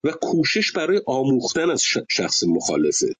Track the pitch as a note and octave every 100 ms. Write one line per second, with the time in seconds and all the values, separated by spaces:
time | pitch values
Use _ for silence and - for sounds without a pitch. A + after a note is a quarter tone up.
0 | D3 D#3+ - E3+ D3+ G#3+ G#3 F#3+ D#3+ G3
1 | G3 C3 C#3 C3 A#2+ E3 E3+ D3 - -
2 | - - F2+ - F2 E2+ - D2+ D2+ -
3 | - -